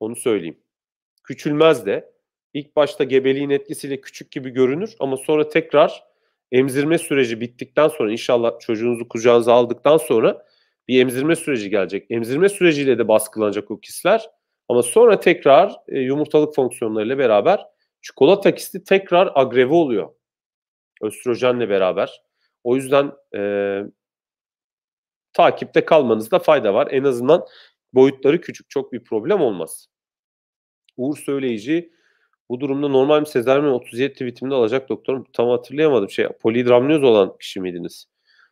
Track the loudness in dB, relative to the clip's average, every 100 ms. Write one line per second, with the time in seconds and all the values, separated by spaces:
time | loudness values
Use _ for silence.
0 | -12 -6 -2 -2 -4 -14 _ _ _ _
1 | _ _ -18 -10 -6 2 4 4 -2 -6
2 | -8 _ _ _ _ -14 -4 -2 -2 -2
3 | 0 2 2 -2 -2 -4 -4 -12 -10 -10
4 | -12 -20 -16 -14 -8 0 0 0 -6 -6
5 | -6 -4 -2 0 0 -2 0 2 2 0
6 | _ _ _ _ _ 0 0 0 0 -2
7 | 0 0 0 -4 -10 -12 -6 0 0 0
8 | -4 -4 -2 0 0 -4 -6 -4 -2 -4
9 | -8 -2 4 4 4 4 2 -2 2 2
10 | 2 0 0 -2 _ _ _ _ 0 2
11 | 2 0 -2 -2 -2 -6 -2 -2 -2 -6
12 | -6 -6 -4 0 0 2 2 2 0 0
13 | 2 2 0 -4 -2 -4 -8 -12 -14 -6
14 | 0 0 -2 _ _ _ -2 0 2 4
15 | 6 6 2 2 4 6 4 -2 -10 -6
16 | -4 -4 0 0 0 0 -4 -4 -6 -4
17 | -4 -2 2 2 2 0 -4 _ _ _
18 | -20 2 4 4 2 0 -6 -16 -2 -2
19 | 2 2 2 2 2 2 2 2 2 -2
20 | -6 _ _ _ _ _ _ _ _ _
21 | -10 -8 -6 -2 -2 -2 -2 0 0 -2
22 | -6 -10 _ _ _ _ -4 -4 0 -2
23 | -2 -8 _ -8 -4 -4 -4 -6 -10 -16
24 | _ _ _ _ _ _ _ _ _ _
25 | _ _ _ 2 2 2 -2 -2 2 2
26 | 2 0 0 0 2 2 2 0 -2 -2
27 | -2 -2 2 2 0 _ _ _ _ 4
28 | 4 4 0 0 -4 -18 _ -8 -8 -12
29 | -8 -6 -2 0 0 -2 -8 -14 _ _
30 | _ _ _ _ _ _ _ _ _ -10
31 | -8 -8 -8 -6 -4 -6 -4 -6 -6 _
32 | _ _ _ _ -14 -8 -6 -4 0 2
33 | 2 2 0 -2 0 0 0 -2 -6 -6
34 | -6 -6 -12 -10 -6 -2 0 -2 -4 -8
35 | -6 -8 -6 -2 0 -2 -4 -2 0 2
36 | 0 -4 -6 -2 -2 0 2 2 4 2
37 | 4 4 2 -2 -14 -10 -10 -10 -12 -16
38 | _ _ _ _ _